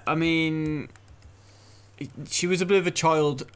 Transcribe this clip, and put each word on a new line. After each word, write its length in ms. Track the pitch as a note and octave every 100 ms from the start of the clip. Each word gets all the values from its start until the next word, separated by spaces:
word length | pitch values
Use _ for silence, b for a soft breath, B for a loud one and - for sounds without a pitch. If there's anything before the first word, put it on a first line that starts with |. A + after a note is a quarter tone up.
| -
I 80 |
mean, 720 | D#3 E3 E3 D#3+ D#3 D#3 D3+ - - - - - b b b b b b - C#3 - -
she 180 | - F3
was 140 | F3+
a 60 | F#3
bit 120 | G3
of 80 | F3
a 60 |
child 560 | E3+ E3 D#3+ D3 C3 -